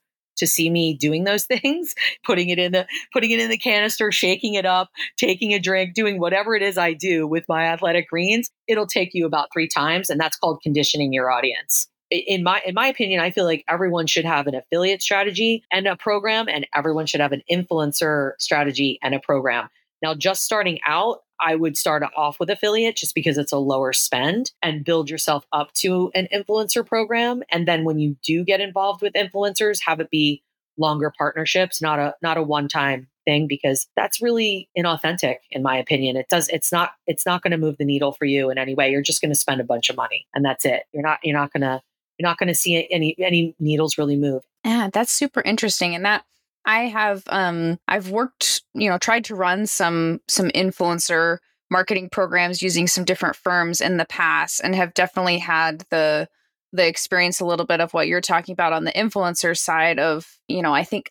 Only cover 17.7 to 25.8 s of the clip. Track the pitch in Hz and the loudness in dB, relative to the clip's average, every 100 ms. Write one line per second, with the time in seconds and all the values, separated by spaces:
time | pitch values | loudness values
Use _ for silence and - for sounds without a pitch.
17.7 | 165 147 143 160 151 139 - - 151 143 | 0 0 0 0 0 0 -4 -2 0 0
18.7 | 135 139 123 131 135 - 139 131 120 113 | 0 -2 -2 -2 -2 0 0 2 -2 -4
19.7 | _ _ - 160 156 180 190 - 214 190 | _ _ -8 -4 0 0 0 0 0 0
20.7 | 160 - 160 214 - _ - 160 160 165 | -2 0 0 0 -2 _ -4 0 2 0
21.7 | 143 - 151 147 - 147 143 170 202 208 | 0 0 0 -2 -2 -2 -2 -4 -2 0
22.7 | 214 226 226 - - 160 143 147 143 139 | 2 0 -2 -4 -2 0 0 0 0 0
23.7 | 135 131 131 - 127 139 202 262 - 170 | 0 0 0 0 0 0 0 -4 -4 -4
24.7 | 156 147 165 147 156 - 147 - 151 151 | -2 0 0 0 -4 0 -2 0 -4 -2
25.7 | - | -2